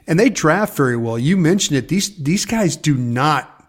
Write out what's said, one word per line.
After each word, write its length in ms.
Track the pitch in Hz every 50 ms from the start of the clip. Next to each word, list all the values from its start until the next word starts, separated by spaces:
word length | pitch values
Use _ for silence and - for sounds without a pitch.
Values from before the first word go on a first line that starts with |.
| -
And 140 | - 165 185
they 100 | 240 262
draft 480 | 180 - - 151 165 202 214 214 -
very 180 | - 139 127 120
well. 220 | 117 117 117 113
You 180 | 117 127 156 196
mentioned 380 | 190 160 156 196 202 - - 143 131
it. 80 | 113
These, 280 | - 160 202 - - -
these 280 | 170 135 147 185 202 -
guys 300 | - 226 226 202 160 143
do 180 | - - 151 143
not, 720 | 123 123 120 120 127 147 156 147 131 - - - _ _